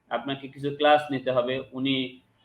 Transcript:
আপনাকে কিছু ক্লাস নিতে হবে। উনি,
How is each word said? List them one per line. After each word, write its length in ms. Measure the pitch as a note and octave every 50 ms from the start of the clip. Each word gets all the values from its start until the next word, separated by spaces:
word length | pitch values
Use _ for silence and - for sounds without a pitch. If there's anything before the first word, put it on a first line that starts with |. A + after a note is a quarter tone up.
| _ _
আপনাকে 380 | A#2+ A#2 A#2+ C#3 C#3 C3 C#3 C3
কিছু 280 | - C#3+ C#3 C#3+ C#3+
ক্লাস 260 | C#3+ D3 D3 D3+ D3 - -
নিতে 200 | C#3 B2+ - C3+
হবে। 340 | B2+ B2+ A#2+ B2+ C3 C3 B2+ - C3
উনি, 480 | C3 C3 C#3 C3+ C3 B2+ B2+ B2+ B2 _ _ _ _